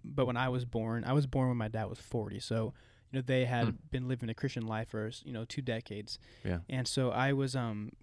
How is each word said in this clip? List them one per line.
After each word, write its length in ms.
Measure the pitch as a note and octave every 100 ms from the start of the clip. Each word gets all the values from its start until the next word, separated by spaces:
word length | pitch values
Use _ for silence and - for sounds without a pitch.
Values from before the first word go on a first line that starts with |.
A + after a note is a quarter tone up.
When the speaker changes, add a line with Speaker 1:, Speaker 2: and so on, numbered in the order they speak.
Speaker 1:
but 240 | - C#3 B2
when 100 | A#2+
I 120 | C3
was 140 | B2+
born, 400 | A#2+ A#2+ A2+ A#2
I 100 | A#2+
was 120 | C#3+ C#3
born 220 | C3+ B2+
when 80 | A#2+
my 100 | A2
dad 180 | A2 G2
was 80 | -
forty. 420 | - A#2+ G#2 G2
So, 360 | - A2+ A2 - - - _
you 60 | C3+
know, 60 | B2+
they 200 | B2+ B2
had 240 | B2 A#2
Speaker 2:
Hmm. 60 | A#2+ -
Speaker 1:
been 180 | B2+ B2+
living 220 | B2+ A#2
a 60 | A2+
Christian 320 | C3+ - A2+
life 220 | A2 A2+
for, 200 | A2 A2 A#2+
you 100 | D3
know, 120 | A#2 A#2
two 180 | -
decades. 560 | B2 A2+ - G#2 G2+ - - -
Speaker 2:
Yeah. 160 | G2+ F2 F2
Speaker 1:
And 180 | C3 B2
so 220 | - B2
I 240 | A#2 C3+
was, 220 | C#3 C3+ C3
um, 380 | A#2+ G#2 G#2+ -